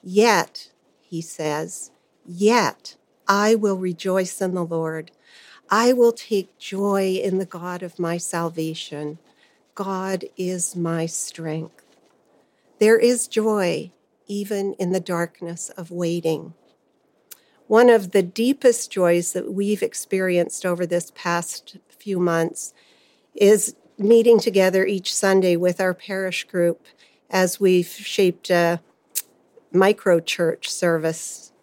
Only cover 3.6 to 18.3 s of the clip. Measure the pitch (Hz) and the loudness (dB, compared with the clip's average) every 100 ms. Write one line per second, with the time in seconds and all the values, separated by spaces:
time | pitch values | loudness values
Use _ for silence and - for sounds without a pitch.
3.6 | 208 190 185 170 190 185 180 - 185 180 | 0 -2 -4 -4 -2 -2 -2 -4 -4 -4
4.6 | 165 165 160 160 156 _ _ - - - | -4 -4 -4 -8 -12 _ _ -20 -20 -20
5.6 | _ 208 240 254 233 233 - 202 185 _ | _ 2 4 6 4 2 -4 -4 -4 _
6.6 | - 196 202 196 190 185 196 185 185 180 | -10 -4 -2 0 0 -2 -2 -2 -4 -10
7.6 | 175 180 180 - 170 170 - 175 170 165 | -10 -10 -12 -6 -4 -4 -6 -4 -6 -4
8.6 | 160 160 - 147 151 160 _ _ _ _ | -8 -8 -12 -10 -10 -12 _ _ _ _
9.6 | _ - 196 190 190 190 - - 180 185 | _ -10 -6 -6 -4 -6 -8 -8 -6 -6
10.6 | 175 180 165 165 165 - - - 160 160 | -6 -4 -4 -2 -4 -6 -10 -10 -8 -8
11.6 | 160 _ _ _ _ _ _ _ _ _ | -8 _ _ _ _ _ _ _ _ _
12.6 | _ _ 214 226 240 247 - - 220 208 | _ _ 4 6 4 2 -2 -2 0 0
13.6 | 180 151 175 _ _ _ _ 202 202 202 | 0 -2 -8 _ _ _ _ -8 -6 -4
14.6 | 196 - 180 185 180 175 170 _ 170 170 | -4 -4 -2 -2 -2 -4 -4 _ -14 -12
15.6 | - - 170 175 170 175 165 156 - - | -14 -14 -12 -6 -4 -2 -2 -4 -8 -20
16.6 | _ _ _ _ _ _ _ - _ _ | _ _ _ _ _ _ _ -20 _ _
17.6 | _ 214 240 226 185 196 180 | _ 6 8 6 4 0 0